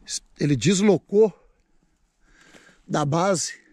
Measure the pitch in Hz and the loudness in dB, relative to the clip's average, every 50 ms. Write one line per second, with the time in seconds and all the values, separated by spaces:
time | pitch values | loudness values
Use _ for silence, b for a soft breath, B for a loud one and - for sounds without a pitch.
0 | - - - - - _ _ - 160 143 143 113 101 170 202 180 208 208 180 - | -16 -14 -14 -14 -14 _ _ -4 -2 -2 -2 0 0 0 0 2 2 2 2 0
1 | - _ 202 208 220 190 - _ _ _ _ _ _ _ _ _ _ _ _ _ | -2 _ 2 2 2 2 0 _ _ _ _ _ _ _ _ _ _ _ _ _
2 | _ _ _ b b b b b b b b b b b b b b - 156 156 | _ _ _ b b b b b b b b b b b b b b -6 -4 -2
3 | 147 139 156 175 185 202 185 143 - - - - b b | -2 0 0 0 0 0 0 -2 -4 -8 -12 -14 b b